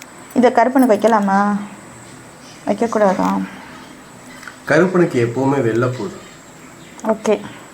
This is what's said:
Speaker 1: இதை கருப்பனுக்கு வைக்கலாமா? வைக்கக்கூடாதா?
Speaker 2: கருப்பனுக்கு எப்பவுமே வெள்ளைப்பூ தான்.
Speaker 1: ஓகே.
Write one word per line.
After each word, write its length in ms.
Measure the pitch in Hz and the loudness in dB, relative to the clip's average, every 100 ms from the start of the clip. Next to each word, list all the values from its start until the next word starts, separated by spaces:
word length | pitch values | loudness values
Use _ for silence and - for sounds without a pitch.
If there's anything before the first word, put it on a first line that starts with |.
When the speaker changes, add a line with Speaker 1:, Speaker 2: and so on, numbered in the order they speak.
| - - - | -20 -20 -8
Speaker 1:
இதை 180 | - 240 | 2 2
கருப்பனுக்கு 420 | 247 233 269 240 | 4 2 4 4
வைக்கலாமா? 640 | 202 220 220 202 196 202 202 202 - - - - - - - - - - | 4 4 2 2 0 0 -2 -6 -16 -20 -20 -20 -20 -20 -20 -20 -12 -6
வைக்கக்கூடாதா? 760 | 208 226 220 202 208 190 196 190 - - - - - - - - - - - | -2 -2 2 2 2 0 -2 -6 -10 -18 -20 -20 -20 -20 -20 -20 -20 -20 -14
Speaker 2:
கருப்பனுக்கு 640 | - 147 180 185 165 127 117 | -2 2 2 2 0 0 -2
எப்பவுமே 360 | 127 135 131 | 0 0 0
வெள்ளைப்பூ 440 | 117 110 123 123 98 | 0 0 -2 -4 -8
தான். 1080 | - - - - - - - - - 220 | -10 -20 -20 -20 -20 -20 -20 -20 -12 -6
Speaker 1:
ஓகே. 260 | 214 - 202 - - - | -4 -2 -2 -4 -18 -20